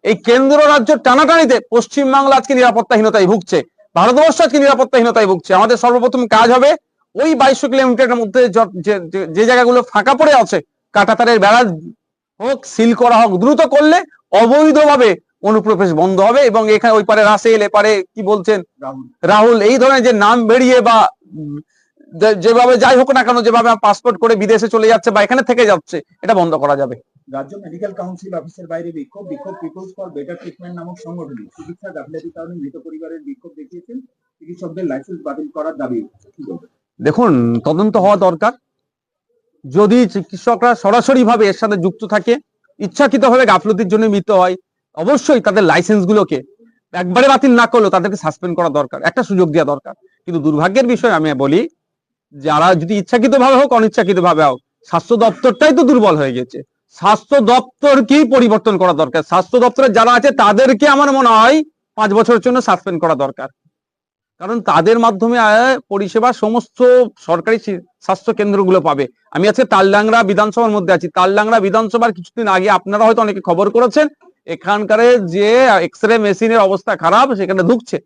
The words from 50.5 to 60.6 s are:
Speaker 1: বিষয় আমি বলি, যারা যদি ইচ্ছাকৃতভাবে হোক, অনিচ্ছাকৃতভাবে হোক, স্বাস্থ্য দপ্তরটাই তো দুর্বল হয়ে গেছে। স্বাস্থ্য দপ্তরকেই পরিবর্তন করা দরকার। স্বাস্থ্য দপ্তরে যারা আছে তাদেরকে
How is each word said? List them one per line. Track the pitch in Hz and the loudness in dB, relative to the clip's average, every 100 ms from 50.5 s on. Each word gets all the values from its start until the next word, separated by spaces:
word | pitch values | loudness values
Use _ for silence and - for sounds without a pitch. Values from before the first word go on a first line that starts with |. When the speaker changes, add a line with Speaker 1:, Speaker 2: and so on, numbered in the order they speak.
| 151 175 208 240 | -2 0 0 0
Speaker 1:
বিষয় | 240 240 | 0 0
আমি | 170 156 | 0 -2
বলি, | 135 135 165 330 _ _ _ _ _ _ | -2 0 0 -2 _ _ _ _ _ _
যারা | 147 143 151 175 185 | -10 -4 0 2 0
যদি | 165 208 | -2 -6
ইচ্ছাকৃতভাবে | - 247 233 269 254 269 | -2 0 2 2 2 2
হোক, | 285 | 2
অনিচ্ছাকৃতভাবে | 247 220 220 190 185 175 156 | 2 0 -2 -2 0 0 2
হোক, | 147 127 _ _ _ | 0 -2 _ _ _
স্বাস্থ্য | 170 - 233 | -6 -2 0
দপ্তরটাই | 226 - 254 196 302 254 | 0 0 -2 2 2 2
তো | |
দুর্বল | 247 262 208 151 | 2 2 2 0
হয়ে | 139 | -2
গেছে। | 123 123 - 135 _ _ | -4 -10 -14 -20 _ _
স্বাস্থ্য | _ 185 214 _ 285 | _ -2 -2 _ 0
দপ্তরকেই | 214 247 247 _ 285 269 220 285 269 | 2 0 0 _ 2 2 4 2 4
পরিবর্তন | 262 247 214 226 190 | 2 2 0 0 0
করা | 185 | 0
দরকার। | 151 147 110 | 0 -2 -4
স্বাস্থ্য | - 180 180 247 | -2 -2 0 0
দপ্তরে | 233 - 269 | 0 2 0
যারা | 214 226 | 2 2
আছে | 240 269 | 2 2
তাদেরকে | 254 208 208 | 2 2 4